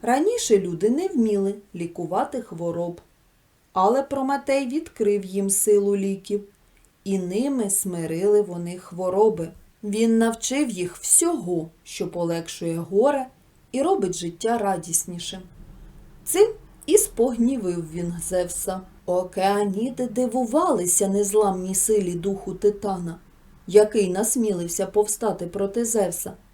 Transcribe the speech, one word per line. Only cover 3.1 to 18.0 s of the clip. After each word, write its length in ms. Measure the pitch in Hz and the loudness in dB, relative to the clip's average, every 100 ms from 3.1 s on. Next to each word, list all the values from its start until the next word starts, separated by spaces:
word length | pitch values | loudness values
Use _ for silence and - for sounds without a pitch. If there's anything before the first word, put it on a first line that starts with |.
| _ _ _ _ _ _ | _ _ _ _ _ _
але 300 | - 190 254 | 0 2 2
Прометей 640 | 269 277 262 277 277 269 269 | 0 -2 -2 -2 0 0 0
відкрив 580 | 285 320 - 208 202 190 | -4 -6 -2 0 0 -2
їм 240 | 190 196 | -4 0
силу 460 | 190 - 208 202 202 | 0 4 4 4 0
ліків, 480 | 196 190 - 202 202 _ _ _ _ _ | -2 -4 -4 -6 -6 _ _ _ _ _
і 160 | 196 196 | -4 -2
ними 500 | 180 190 269 269 208 | -2 -2 0 0 0
смирили 720 | 196 196 175 160 160 196 208 | -2 -2 -4 -4 0 4 4
вони 360 | 202 175 175 180 | 2 -4 -8 -10
хвороби. 760 | - 175 185 185 220 170 165 - - _ | -14 -6 -2 4 4 2 -6 -10 -20 _
Він 340 | 208 208 226 226 | -6 2 4 4
навчив 520 | 226 226 - 269 285 | 2 0 -4 -2 -2
їх 280 | 180 349 - | -2 -6 -6
всього, 720 | - - 339 330 175 175 160 _ | 0 2 4 0 -2 -4 -4 _
що 240 | - - 180 | -16 -8 -6
полегшує 680 | 175 170 165 165 - 170 165 | -4 -2 -2 -6 -8 -6 -4
горе 500 | 165 196 262 285 254 _ _ _ _ | -2 2 4 2 -4 _ _ _ _
і 100 | 247 | -2
робить 340 | 302 392 185 - | 0 2 0 -4
життя 420 | 170 165 220 233 | -8 -4 -2 0
радіснішим. 840 | 202 185 165 165 - 175 - 190 185 - - - - - - - | 0 -2 -2 -4 -4 -10 -10 -12 -16 -20 -20 -20 -20 -20 -20 -18
Цим... 300 | - 349 440 - - - - | -4 4 4 4 -14 -16 2
І 120 | 392 | 2
спогнівив 960 | - - 240 233 233 269 190 170 160 | 2 0 0 4 2 2 -2 -4 -6
він 220 | 160 | -6